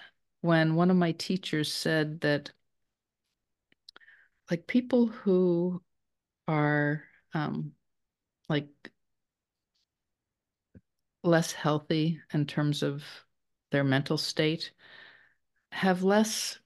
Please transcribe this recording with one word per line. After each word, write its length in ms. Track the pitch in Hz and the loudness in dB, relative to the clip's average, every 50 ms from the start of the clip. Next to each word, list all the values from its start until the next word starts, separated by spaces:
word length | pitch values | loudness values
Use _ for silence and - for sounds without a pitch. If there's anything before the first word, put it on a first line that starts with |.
| - - _ _ _ _ _ _ | -18 -20 _ _ _ _ _ _
when 340 | - 170 165 160 160 160 160 | 0 2 4 4 4 4 4
one 160 | 165 175 185 | 4 4 4
of 60 | 185 180 | 4 4
my 160 | 175 165 165 | 2 2 0
teachers 600 | - - - 185 185 - - - 156 151 147 - | -4 -4 -4 -4 -4 -4 -4 -2 -2 -2 -2 -4
said 480 | - - 165 160 156 151 156 151 170 | -4 -2 0 0 0 0 -2 -4 -4
that, 300 | - 147 147 143 - - - _ _ _ _ _ _ _ _ _ _ _ _ _ _ _ _ _ _ _ _ _ _ _ _ _ _ - _ - - - - _ _ _ _ _ _ - | 0 0 0 0 -2 -8 -16 _ _ _ _ _ _ _ _ _ _ _ _ _ _ _ _ _ _ _ _ _ _ _ _ _ _ -20 _ -20 -20 -20 -20 _ _ _ _ _ _ -6
like, 160 | 175 170 - - | -6 -6 -4 0
people 400 | - 254 247 247 262 240 233 226 | 0 0 0 2 2 2 2 2
who 760 | 220 - - 202 185 185 185 180 175 170 175 180 180 175 - _ _ _ _ _ _ _ _ _ _ _ _ - | 0 -4 0 2 2 4 4 4 2 2 0 -2 -4 -6 -10 _ _ _ _ _ _ _ _ _ _ _ _ -2
are, 560 | 156 151 147 147 147 147 147 147 151 151 - - _ _ _ _ - | 0 0 2 2 2 2 0 0 -2 -4 -8 -14 _ _ _ _ -6
um, 380 | 160 151 - - 160 156 147 - _ _ _ _ _ _ _ _ _ _ _ _ _ _ - | -6 -4 -4 -4 -6 -8 -10 -12 _ _ _ _ _ _ _ _ _ _ _ _ _ _ -4
like, 180 | 160 143 147 143 _ _ - - - _ _ _ _ _ _ _ _ _ _ _ _ _ _ _ _ _ _ _ _ _ _ _ _ _ _ _ _ _ _ _ _ _ _ _ _ - _ _ _ _ _ _ _ _ - | -4 -4 -4 -6 _ _ -20 -20 -20 _ _ _ _ _ _ _ _ _ _ _ _ _ _ _ _ _ _ _ _ _ _ _ _ _ _ _ _ _ _ _ _ _ _ _ _ -20 _ _ _ _ _ _ _ _ 0
less 280 | 175 170 160 170 - | 2 4 4 2 0
healthy 680 | - - - 147 151 151 151 - 165 156 156 170 165 151 - - - | -4 -4 -2 0 0 0 -2 -2 0 0 0 0 -2 -4 -8 -6 -2
in 120 | 151 143 | -2 -2
terms 380 | 143 - 151 147 147 147 - 143 | -2 -2 0 0 0 0 -2 -4
of 200 | 143 143 147 - - - - - _ _ _ _ _ _ _ _ _ | -4 -6 -6 -12 -16 -18 -20 -20 _ _ _ _ _ _ _ _ _
their 120 | - 139 139 | -2 0 0
mental 340 | 135 131 135 147 - 160 151 | 2 0 0 0 -2 -4 -4
state 540 | - - - - 156 156 165 165 - - - _ - - - - - - - - _ _ _ _ _ _ _ _ _ _ | -4 -4 -2 -2 0 0 -2 -4 -8 -12 -16 _ -20 -20 -20 -20 -20 -20 -20 -20 _ _ _ _ _ _ _ _ _ _
have 320 | - - 190 190 180 180 185 | -6 -2 0 0 0 2 2
less 560 | 190 202 214 220 220 - - - - - - _ | 2 4 4 2 2 -2 -6 -8 -8 -10 -12 _